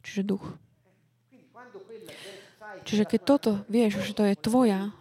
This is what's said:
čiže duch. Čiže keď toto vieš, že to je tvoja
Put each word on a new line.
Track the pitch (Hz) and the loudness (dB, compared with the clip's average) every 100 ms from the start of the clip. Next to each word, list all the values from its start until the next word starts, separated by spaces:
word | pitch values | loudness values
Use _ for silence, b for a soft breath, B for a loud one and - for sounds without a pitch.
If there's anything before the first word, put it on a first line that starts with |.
čiže | - 202 196 | -6 -4 -2
duch. | 196 - - _ _ _ _ _ _ _ 262 _ 226 247 196 - 226 175 B 196 190 B B 214 190 | -2 -4 -16 _ _ _ _ _ _ _ _ _ -20 -20 -20 -18 -18 -18 B -18 -18 B B -16 -14
Čiže | - 208 208 | -2 0 2
keď | 226 | 2
toto | - 285 226 202 - | 4 4 4 -2 0
vieš, | 220 220 202 | 2 2 0
že | 202 208 | -4 0
to | 208 | 0
je | |
tvoja | 202 226 247 240 190 202 - | 2 2 4 4 2 -4 -10